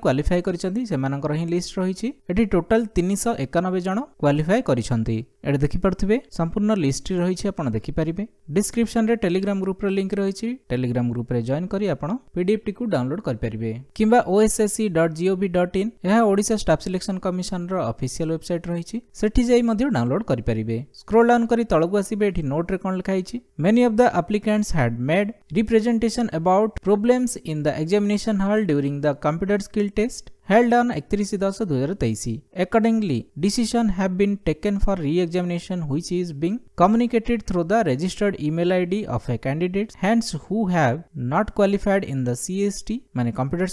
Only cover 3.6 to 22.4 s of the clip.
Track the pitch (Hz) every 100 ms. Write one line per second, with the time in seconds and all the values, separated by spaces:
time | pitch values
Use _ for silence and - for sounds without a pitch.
3.6 | 185 185 180 202 285 - 147 147 156 220
4.6 | 262 123 110 120 113 113 - _ 143 139
5.6 | 143 175 190 185 196 233 - - 165 208
6.6 | 208 214 139 139 - 185 175 185 202 185
7.6 | 143 110 - - 156 175 214 _ - 160
8.6 | 208 233 220 233 220 233 185 180 196 196
9.6 | 190 190 202 196 196 202 196 196 226 254
10.6 | - 123 123 - 240 117 113 123 117 143
11.6 | 180 196 208 139 151 240 - - 180 214
12.6 | - 196 240 151 127 175 180 113 117 110
13.6 | 113 117 139 - 214 240 - 196 214 -
14.6 | 208 - 214 165 165 160 180 185 196 175
15.6 | 180 190 214 - 180 226 220 196 208 214
16.6 | - 156 - 185 - 185 190 180 180 180
17.6 | 175 185 117 - 131 - 160 160 - 175
18.6 | 170 170 170 226 - - 214 233 240 240
19.6 | 233 220 277 160 120 156 226 120 117 110
20.6 | 110 113 143 - - 220 233 240 233 233
21.6 | 233 165 170 202 196 208 208 175